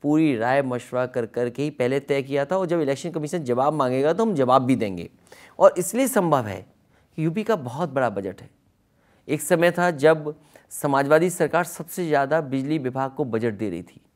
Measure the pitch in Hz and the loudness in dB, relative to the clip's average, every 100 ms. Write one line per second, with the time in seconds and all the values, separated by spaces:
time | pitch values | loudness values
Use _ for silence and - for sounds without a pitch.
0 | 143 151 160 123 117 135 131 123 - 123 | 2 2 2 2 2 2 0 -4 -4 -4
1 | 127 127 113 - 120 117 147 - 123 135 | -2 -4 -4 -4 -4 -2 -6 -2 0 0
2 | 139 139 135 139 139 185 185 170 143 139 | -2 -4 -2 -2 0 -2 0 0 0 -2
3 | 175 160 151 180 131 120 139 156 131 127 | -4 -6 -6 -6 -2 0 2 2 0 2
4 | 143 175 226 175 127 131 123 127 104 90 | 0 0 0 2 4 4 4 0 0 -6
5 | 85 _ _ - - - 185 - 180 226 | -12 _ _ -20 -20 6 6 6 -4 0
6 | 262 - 180 143 110 95 104 _ _ _ | 0 2 2 2 0 -8 -12 _ _ _
7 | _ - 160 170 214 214 123 127 175 131 | _ -4 -4 -2 -2 -2 -4 -6 -4 0
8 | 127 101 98 - - _ _ _ _ _ | -2 -2 -8 -10 -18 _ _ _ _ _
9 | _ _ - 147 - 175 170 170 180 156 | _ _ -6 -6 0 2 2 2 0 4
10 | 147 160 151 151 _ - _ - 147 139 | 4 4 0 -12 _ -20 _ -6 0 0
11 | 139 156 180 175 151 160 170 - 160 - | 4 4 4 0 0 0 -2 -8 -12 -8
12 | 175 147 139 160 143 135 135 156 127 131 | 0 0 2 0 -2 -4 -2 -2 -2 -4
13 | 135 131 139 110 117 101 107 87 87 - | -6 -4 -4 -2 -2 -2 -6 -6 -10 -20
14 | _ | _